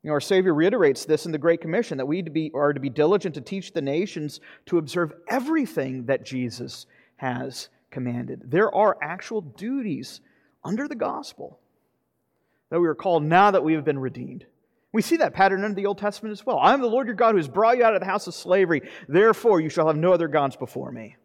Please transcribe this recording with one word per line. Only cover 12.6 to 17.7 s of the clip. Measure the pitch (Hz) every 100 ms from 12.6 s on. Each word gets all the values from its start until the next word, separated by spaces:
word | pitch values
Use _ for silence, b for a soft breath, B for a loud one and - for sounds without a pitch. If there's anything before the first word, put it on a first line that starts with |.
| _
that | 165
we | 170
are |
called | 147 190 170
now | 151 175 202
that | 190
we | 151
have | 156
been | 151 139
redeemed. | 131 - - - - _ _ _ _
We | 220
see | - 330
that | -
pattern | - 196 190
under | 208
the | 196
Old | 202 202
Testament | 208 202 220
as | 208
well. | - 175
"I | 156
am | 277
the | 247
Lord | 233 226
your |
God | 214 233
who | 208
has | 143
brought | 117 220